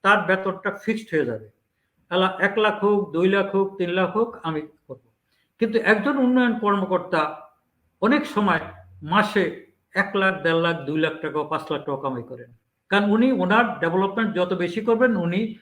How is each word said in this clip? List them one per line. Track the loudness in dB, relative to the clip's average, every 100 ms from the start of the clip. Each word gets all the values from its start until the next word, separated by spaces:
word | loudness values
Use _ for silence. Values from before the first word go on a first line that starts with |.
তার | 2 2 2
বেতনটা | 0 -2 -4 -6 -6
ফিক্সড | -4 -4 -2
হয়ে | -2 -2
যাবে। | -4 -10 _ _ _ _ _ -4
তাহলে | 0 0 0
এক | 0 2
লাখ | 0 2
হোক, | 2 0 0
দুই | 0 2
লাখ | 2 2 0
হোক, | -2 -2
তিন | -2
লাখ | 0 0 0
হোক, | -2 -4
আমি | -6 -6
করব। | -8 _ -20 -20 _ _ _ _ _ -4
কিন্তু | 0 2
একজন | 2 2 2 2
উন্নয়ন | 2 4 2 2
কর্মকর্তা | 0 0 0 -2 -2 -2 -2 -6 -18 _ _ _ _ -2
অনেক | 2 2 0
সময় | 0 0 0 -4 -16 -20 -12
মাসে | -2 0 2 0 0 -4 -18 _ _
এক | -4 -2 0
লাখ, | 0 0
দেড় | 0 2
লাখ, | 0 -2
দুই | -4 -2
লাখ | -2 -2
টাকা, | -6 -4
পাঁচ | -4 -6 -4
লাখ | -6
টাকা | -4 -6
কামাই | -6 -6
করেন, | -10 -16 -20 -20 _ _ -2
কারণ | 0 2
উনি | 4 4
ওনার | 2 2 4 2 0
ডেভেলপমেন্ট | 0 0 0 0 -2 0
যত | -2
বেশি | -2 -4 -2
করবেন, | 0 2 4 2
উনি | 0 -2 -2 -8